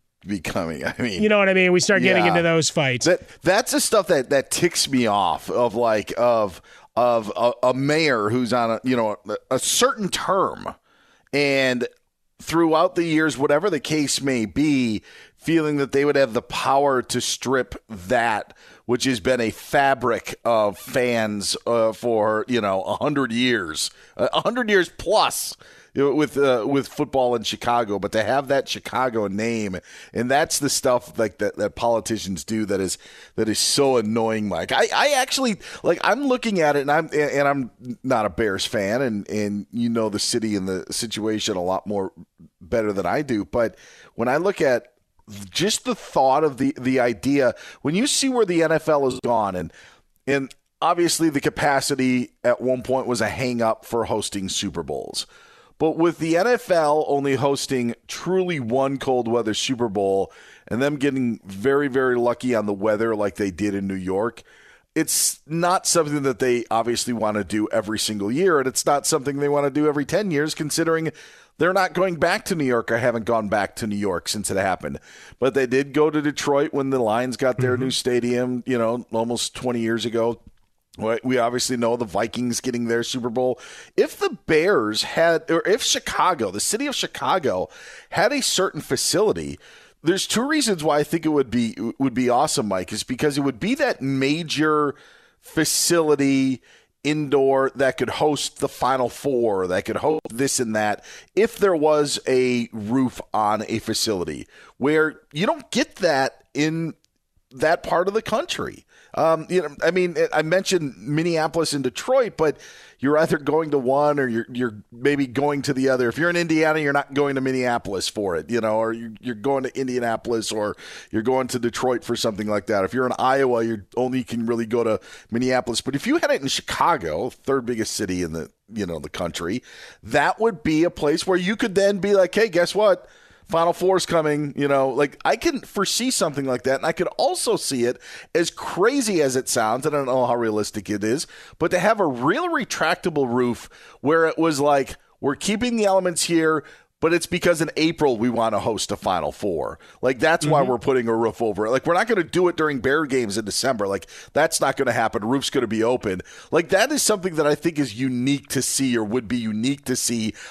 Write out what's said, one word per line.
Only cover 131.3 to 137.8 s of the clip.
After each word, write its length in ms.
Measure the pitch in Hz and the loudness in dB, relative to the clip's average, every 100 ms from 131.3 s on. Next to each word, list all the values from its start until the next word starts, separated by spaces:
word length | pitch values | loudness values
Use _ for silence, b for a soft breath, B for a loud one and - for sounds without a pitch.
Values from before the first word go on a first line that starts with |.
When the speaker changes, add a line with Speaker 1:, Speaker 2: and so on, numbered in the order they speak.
| 180 | 0
Speaker 1:
you 180 | 180 220 | 0 -2
could 180 | 233 | 0
then 260 | 185 196 208 | 2 2 2
be 120 | 202 | 2
like, 220 | 196 180 | 4 4
"Hey, 160 | 208 226 | 4 2
guess 240 | 170 175 | 2 0
what? 340 | 190 214 180 - b b b - | 2 4 2 -2 b b b -4
Final 240 | 165 170 | 2 2
Four's 340 | 165 180 185 - | 2 2 2 2
coming," 460 | 170 156 147 147 139 | 0 2 0 -2 -2
you 100 | 143 | 0
know, 220 | 139 135 | 2 2
like, 320 | 123 147 - | 2 -2 0
I 120 | 147 220 | -2 0
can 240 | 339 277 | 0 -4
foresee 500 | - - 190 - 254 | -6 -4 -2 0 -2
something 360 | - 170 139 135 | 0 -2 -2 -2
like 180 | 123 | -2
that. 140 | 131 135 | 0 0
And 60 | |
I 60 | 160 | 0
could 160 | 165 175 - | -2 -4 0
also 380 | - 359 - | -2 0 -2
see 300 | 190 - 135 | -2 -2 0